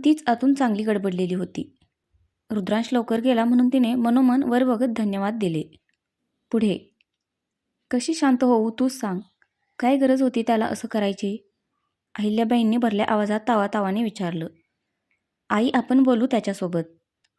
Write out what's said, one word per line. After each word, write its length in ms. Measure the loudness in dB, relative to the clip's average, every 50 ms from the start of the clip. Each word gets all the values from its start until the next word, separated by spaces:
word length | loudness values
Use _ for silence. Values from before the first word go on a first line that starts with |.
| 4
तीच 200 | 2 2 2 2
आतून 280 | -2 -2 0 2 0 2
चांगली 280 | 2 2 0 0 0 0
गडबडलेली 520 | 0 -2 0 0 -2 -2 -2 -2 -2 -2
होती. 420 | -4 -4 -6 -8 -10 -10 -10 _ _ _ _ _ _ _ _ _ _ _ _ _ _ _ _
रुद्रांश 380 | -6 -6 -2 0 -2 -2 -2 0 -2
लवकर 280 | -2 0 0 -2 0
गेला 240 | 2 2 2 2 2
म्हणून 240 | 2 4 4 2 4
तिने 260 | 2 2 2 2 0
मनोमन 480 | 0 0 2 2 4 4 4 2 2 0
वर 220 | 0 2 2 2
बघत 220 | 2 0 0 0 -2 -2
धन्यवाद 420 | -2 -2 -2 -2 -2 -4 -4 -4 -2
दिले. 240 | -2 -2 -2 -4 -6 -8 -14 _ _ _ _ _ _ _ _ _ _ _ _ _ _ _
पुढे, 420 | -2 0 0 0 -2 -2 -6 _ _ _ _ _ _ _ _ _ _ _ _ _ _ _ _ _ _ _ _ _
"कशी 240 | -4 -4 -2 -2 -2
शांत 300 | 0 2 2 2 4 4
होऊ 260 | 4 4 4 2 0
तूच 220 | -2 -2 -2 -2 -2
सांग, 280 | -4 -6 -6 -6 -6 -8 _ _ _ _ _ _ _ _ _ _ _
काय 180 | 0 0 2
गरज 260 | 2 2 2 2 2 2
होती 200 | 0 0 -2 -2
त्याला 240 | 0 0 0 0
असं 220 | -2 -4 -6 -8 -6
करायची?" 640 | -4 -2 -2 -2 -4 -4 -6 -6 -6 -8 -12 _ _ _ _ _ _ _ _ _ _ _ _ _ _ -4
अहिल्याबाईंनी 580 | -2 -2 0 0 0 2 2 2 2 2 2
भरल्या 300 | 2 0 0 0 0 0 0
आवाजात 320 | 0 0 0 0 -2 -4 -2 0
तावातावाने 540 | 0 0 0 0 -2 -2 -2 -2 -2 -2 -4
विचारलं. 440 | -4 -4 -4 -6 -6 -4 -6 -8 -10 -12 _ _ _ _ _ _ _ _ _ _ _ _ _ _ _ _ _ _ _
"आई, 200 | 0 0 0 2 0
आपण 280 | -2 0 2 2 4 4
बोलू 240 | 4 4 2 2
त्याच्यासोबत," 760 | 0 0 -2 -2 -2 -6 -4 -6 -4 -4 -4 -6 -6 _ _ _ _ _ _ _ _ _